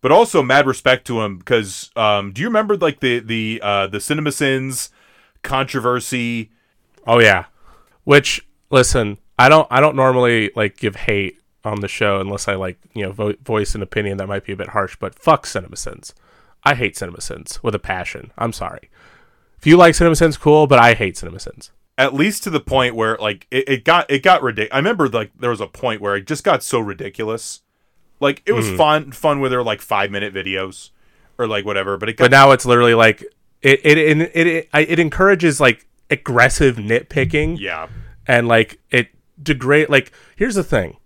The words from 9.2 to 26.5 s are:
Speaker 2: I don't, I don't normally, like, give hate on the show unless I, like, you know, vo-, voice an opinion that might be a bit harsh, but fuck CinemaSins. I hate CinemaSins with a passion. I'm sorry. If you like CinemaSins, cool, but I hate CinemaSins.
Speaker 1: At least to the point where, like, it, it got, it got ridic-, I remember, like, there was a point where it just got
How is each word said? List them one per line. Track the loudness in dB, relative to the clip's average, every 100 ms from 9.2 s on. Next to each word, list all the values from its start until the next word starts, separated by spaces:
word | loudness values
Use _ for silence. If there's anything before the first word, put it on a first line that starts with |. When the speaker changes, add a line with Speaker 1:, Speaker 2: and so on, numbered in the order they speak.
| _ 2
Speaker 2:
I | 6
don't, | 6 4
I | 2
don't | 2 2
normally, | 2 2 2 2 0 -2
like, | -4 -4
give | -6 -2
hate | -2 -2 -4 -10 _ _
on | -8 -6
the | -8
show | -4 -2 -2
unless | -4 -8 -6
I, |
like, | -4 -6 -10 _
you | -10
know, | -10
vo-, | -6 -6 -6
voice | -4 -4 -2
an | -4
opinion | -6 -6 -6 -6
that | -8
might | -8
be | -8
a | -12
bit | -8
harsh, | -6 -6 -8
but | -14 _
fuck | 0 0 -2
CinemaSins. | -10 -10 -12 -12 -14 -20 _ _ _ _ _
I | -2
hate | 0 -4 -6
CinemaSins | -12 -12 -12 -12 -14 -8
with | -6
a | -6
passion. | -6 -8 -8 -14 -18 -8
I'm | -8
sorry. | -8 -12 -14 _ _ _ _ _ _ _ _
If | 4
you | 8
like | 8
CinemaSins, | 6 2 4 0 2
cool, | 2 4 6
but | 6
I | 6
hate | 4 -2 -6
CinemaSins. | -14 -14 -18 -18 -20 _ _ -2
Speaker 1:
At | -2
least | 0 -2 -2
to | -6
the | -6
point | -2 -2 -2
where, | -2 -4 -2
like, | -6 -8 _
it, | -6 -2
it | -2
got, | 2 2 2
it | 0
got | 4 2
ridic-, | 2 -4 -4
I | -2
remember, | -2 0 -2
like, | -2 -6 _
there | -6
was | -4
a | -8
point | -6 -6 -4
where | -4 -4
it | -4
just | -4
got | 0